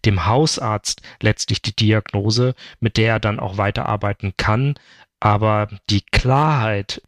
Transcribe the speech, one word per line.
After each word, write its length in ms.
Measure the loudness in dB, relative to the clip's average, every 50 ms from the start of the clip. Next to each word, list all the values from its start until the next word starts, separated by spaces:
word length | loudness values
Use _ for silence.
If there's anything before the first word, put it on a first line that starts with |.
| 0
dem 180 | 0 2 2 2
Hausarzt 800 | 2 2 2 2 2 0 -2 -4 -4 -4 -4 -4 -6 -8 -8 -10 -20 -10 -4
letztlich 400 | -2 -2 -2 -2 -2 -4 -4 -4
die 160 | -4 -6 -2
Diagnose, 800 | 0 2 2 2 2 0 -2 -4 -2 -2 0 0 0 0 0 -2 -4 -10 -18 -8 -4
mit 160 | -4 -2 0
der 160 | 2 2 2
er 80 | 2 0
dann 180 | 0 -2 -2 -2
auch 200 | -6 -6 -2 -2
weiterarbeiten 720 | -2 -2 -2 -2 -4 -4 -4 -2 -2 -4 -4 -4 -6 -8 -4 -2
kann. 380 | 0 0 2 2 2 0 -2 -4 _ _ -20 -20 -20 _ _ -2
Aber 460 | 2 2 2 2 2 2 2 0 -2 -4 -8 -14 _ -4
die 100 | -4 -4
Klarheit, 1040 | -2 0 0 0 2 4 2 2 2 2 2 0 0 0 -2 -4 -4 -6 -12 -14 -8